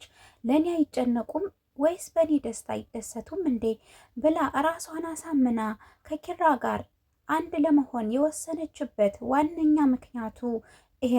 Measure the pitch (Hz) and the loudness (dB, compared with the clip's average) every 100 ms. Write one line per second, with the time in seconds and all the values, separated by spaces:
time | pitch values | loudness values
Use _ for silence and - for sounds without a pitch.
0 | - _ - _ 226 294 339 339 294 - | -12 _ -20 _ 0 2 2 0 0 0
1 | 247 233 220 311 392 - _ - 302 359 | 0 -2 -4 -6 -6 -10 _ -2 -2 -2
2 | - - 320 294 233 226 - 214 - 226 | -4 0 2 0 -2 -8 -8 -8 -8 -12
3 | - 233 - 320 320 233 226 220 _ - | -12 -12 -10 -4 -2 0 -2 -4 _ -20
4 | _ - 294 330 269 269 311 330 - 320 | _ -2 0 2 0 0 0 -2 -8 -8
5 | 330 311 330 294 247 226 220 214 - _ | -8 -8 -2 2 2 2 -2 -6 -14 _
6 | - 302 - 349 330 262 226 208 - _ | -10 -10 -8 0 2 2 0 -4 -8 _
7 | _ _ - 311 339 330 311 294 262 240 | _ _ -4 -4 -2 0 4 4 4 -2
8 | 214 247 302 302 311 330 311 - 247 - | -2 0 0 -2 -8 -8 -8 -8 -8 0
9 | 202 - 240 269 311 330 311 302 285 254 | 0 0 -2 0 0 2 4 6 4 2
10 | - 240 220 - 247 226 - - _ _ | -2 -10 -10 -6 -6 -6 -8 -20 _ _
11 | 254 | 0